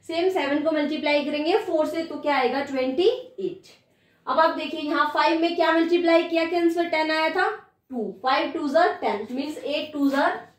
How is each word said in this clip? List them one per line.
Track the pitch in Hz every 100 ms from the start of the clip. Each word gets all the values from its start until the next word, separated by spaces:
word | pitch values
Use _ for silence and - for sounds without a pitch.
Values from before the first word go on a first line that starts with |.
Same | - 330 370
seven | 370 277 294
को | 311
multiply | 302 294 311 294 294
करेंगे | 277 294 311 415
फ़ोर | 370 320 302
से, | 330
तो | 330 294
क्या | 302 277
आएगा? | 247 262
ट्वेंटी | 277 269 262 254 392 508 - -
एट। | - - - - _ _ _ _ -
अब | 262
आप | 320 -
देखिए | 311 320
यहाँ | 294 294 302
फ़ाइव | 311 302 330
में | 330 -
क्या | 330
multiply | 330 330 349 330 330
किया | 339 330
कि | 330 349
आंसर | 339 339 339
टेन | 311 311
आया | 311 320
था? | 330 403 427 - _ _
टू, | 254 202 185
फ़ाइव | 254 294 294
टू | 330 294
ज़ा | 311 370
ten, | 403 254 208 226
means | 247 294 311
eight | 269 302 302
टू | 294 277
ज़ा | 269 339 - -